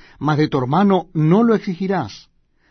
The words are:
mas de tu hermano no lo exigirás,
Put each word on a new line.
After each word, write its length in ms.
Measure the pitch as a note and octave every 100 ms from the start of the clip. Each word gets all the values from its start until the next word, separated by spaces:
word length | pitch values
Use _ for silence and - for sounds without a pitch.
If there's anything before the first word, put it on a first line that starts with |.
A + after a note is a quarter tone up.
| - -
mas 180 | D3+ D3
de 100 | D#3
tu 100 | C#3+
hermano 520 | B2+ D#3+ G3+ F#3 -
no 300 | D#3+ D#3 G3
lo 100 | A#3
exigirás, 760 | G#3+ G#3+ E3+ F#3+ F#3 A2+ - - _ _ _ _